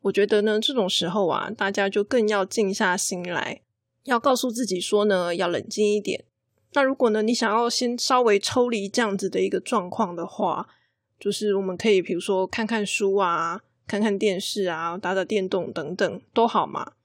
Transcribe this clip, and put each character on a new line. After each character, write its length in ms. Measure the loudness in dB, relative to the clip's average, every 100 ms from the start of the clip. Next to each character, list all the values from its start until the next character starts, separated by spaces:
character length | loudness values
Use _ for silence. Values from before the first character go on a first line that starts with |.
我 80 | 2
觉 120 | 2 4
得 180 | 4
呢， 180 | 2 2
这 120 | 0
种 160 | 0 0
时 200 | 0 -2
候 180 | 0 0
啊， 240 | 0 -4
大 180 | -4 -2
家 200 | 0 0
就 120 | 0
更 240 | 0 2 2
要 160 | 0 0
静 280 | 0 0
下 220 | 2 0 0
心 260 | -2 -6
来， 420 | -6 -4 -6 -10 _ _ _ _ -2
要 120 | 0
告 160 | 2
诉 160 | 2 0
自 160 | -2 -4
己 140 | -4
说 240 | 0 2
呢， 320 | 4 2 0 0
要 140 | 0
冷 180 | -2 -4
静 180 | 0 2
一 60 | 2
点。 240 | -2 -6 -10 _ _ _ _
那 100 | 0
如 140 | 0 2
果 140 | 2
呢， 120 | 2
你 120 | 0
想 180 | 0 2
要 180 | 2 0
先 300 | 0 -2 -2
稍 220 | 2 4
微 180 | 6 4
抽 300 | 2 2 2
离 180 | 0 -2
这 140 | 0
样 160 | 0 0
子 120 | -2
的 120 | -2
一 80 | 0
个 100 | -2
状 300 | -2 -2 -2
况 260 | -4 -4 -4
的 100 | -8
话， 440 | -2 -2 -2 -8 _ _ _ _ _
就 100 | -4
是 240 | -2 0 0
我 60 |
们 140 | -2 -2
可 140 | 4
以 120 | 4
比 120 | 2
如 80 | -4
说 260 | -2 -2 -2
看 180 | -4 -2
看 200 | -2 -2
书 300 | 0 0 2
啊， 440 | 2 0 -2 -6 _ _ -6
看 140 | 0
看 160 | 0 2
电 240 | 0 0
视 220 | -4 -4
啊， 340 | -4 -2 -6 -4
打 160 | -2
打 100 | -2
电 240 | 0 -2 0
动 240 | -2 -4
等 240 | -8 -8 -2
等 260 | -2 -2 _
都 140 | 2 2
好 180 | 2 -2
嘛。 280 | -6 -10 _